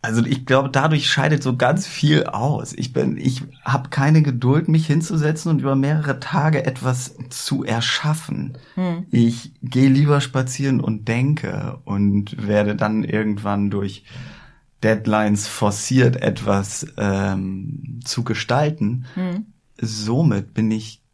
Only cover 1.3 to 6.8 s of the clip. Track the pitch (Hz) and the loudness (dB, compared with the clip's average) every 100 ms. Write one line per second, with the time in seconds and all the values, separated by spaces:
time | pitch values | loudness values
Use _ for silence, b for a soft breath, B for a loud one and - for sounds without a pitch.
1.3 | 151 131 127 127 160 - - 151 151 - | 2 0 2 2 2 -2 -2 2 2 2
2.3 | - 127 135 - - 123 - 131 - - | -2 -2 -2 -4 -8 -6 -2 -2 0 -2
3.3 | 127 - - - 135 - - 139 156 147 | -4 -10 -10 -2 -2 -2 0 4 6 4
4.3 | 123 123 143 156 160 160 147 - 165 151 | 2 2 2 4 2 4 0 0 0 0
5.3 | 156 170 151 131 135 139 151 147 131 - | 0 0 0 2 2 2 0 0 -4 -2
6.3 | 151 151 156 - 127 | 0 2 2 0 -2